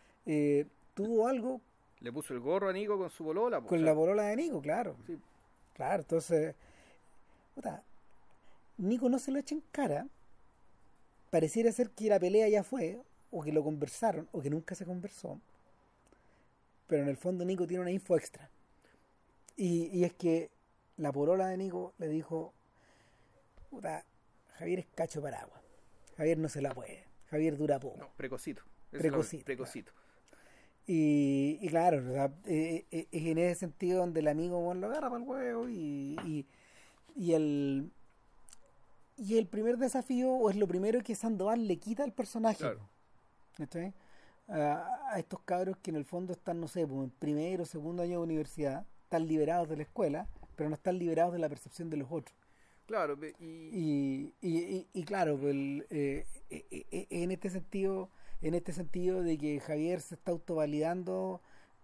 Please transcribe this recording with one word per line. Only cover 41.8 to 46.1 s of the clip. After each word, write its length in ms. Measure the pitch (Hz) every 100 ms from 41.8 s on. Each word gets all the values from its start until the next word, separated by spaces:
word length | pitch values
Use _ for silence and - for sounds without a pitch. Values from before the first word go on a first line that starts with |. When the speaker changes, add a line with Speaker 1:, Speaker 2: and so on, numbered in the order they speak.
| - 226
Speaker 1:
al 80 | 277
personaje. 460 | - 214 233 220 208
Speaker 2:
Claro. 280 | 147 110 101 _ _ - _ _ - -
Speaker 1:
¿Cachai? 340 | 151 170 180 190 - - - - -
A, 640 | 165 147 147 - - 277
a 60 | 202
estos 220 | - 185
cabros 360 | - 180 185 190
que 140 | -
en 60 | 156
el 100 |
fondo 260 | 143